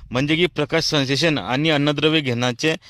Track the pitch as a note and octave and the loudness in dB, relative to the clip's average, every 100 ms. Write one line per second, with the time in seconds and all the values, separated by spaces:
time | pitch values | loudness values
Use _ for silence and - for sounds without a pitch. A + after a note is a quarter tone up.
0 | - A#2+ C#3+ D#3 F3 - D3 E3 D#3 D#3 | -6 -2 0 0 0 -2 -2 -2 0 0
1 | C3+ C#3 E3 C#3+ F#2 B2+ D#3 D3+ C#3+ D3 | 0 0 0 0 -2 -2 0 2 0 0
2 | D3+ D#3 C#3 A#2+ B2 A#2+ D#3 D#3+ - | 2 2 0 0 -2 0 -2 -2 -6